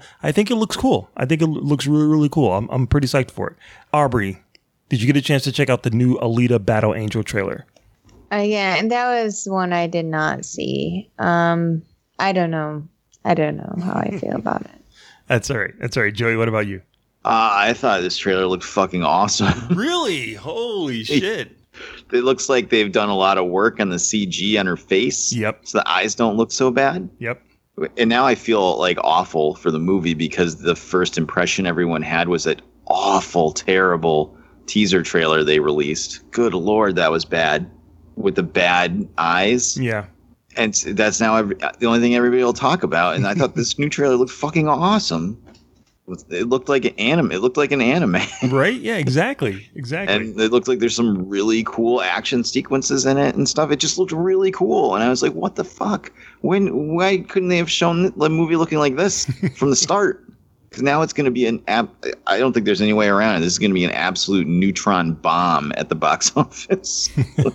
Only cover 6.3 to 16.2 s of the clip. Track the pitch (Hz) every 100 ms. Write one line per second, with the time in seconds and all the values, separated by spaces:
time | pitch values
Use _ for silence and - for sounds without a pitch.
6.3 | 113 123 120 98 110 110 101 110 113 107
7.3 | 110 95 - - _ _ _ _ - _
8.3 | 208 208 208 196 180 220 240 247 240 220
9.3 | 202 202 190 180 175 170 170 165 156 156
10.3 | 135 - - 131 135 147 180 208 - -
11.3 | 170 170 170 170 165 - _ _ _ 190
12.3 | 185 170 165 151 151 151 _ _ _ -
13.3 | 165 151 151 - - 180 - - 185 -
14.3 | - - - - - _ _ - _ _
15.3 | 123 - 127 95 - 120 131 104 104